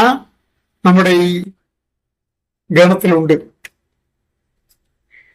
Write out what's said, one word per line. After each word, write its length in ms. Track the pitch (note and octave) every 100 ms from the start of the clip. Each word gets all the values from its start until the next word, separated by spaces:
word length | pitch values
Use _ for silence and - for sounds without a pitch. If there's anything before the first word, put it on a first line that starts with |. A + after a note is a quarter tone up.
| A3+ C4 - _ _ _ _ _ F3+
നമ്മുടെ 260 | F#3 F#3 F3+ F3
ഈ 80 | F3 F#3+ - _ _ _ _ _ _ _ _ _ _ - -
ഗണത്തിലുണ്ട്. 580 | F3+ F#3 G3 E3 D#3 D#3 - _ - _ _ _ _ _ _ _ _ _ _ _ _ _ _ _ _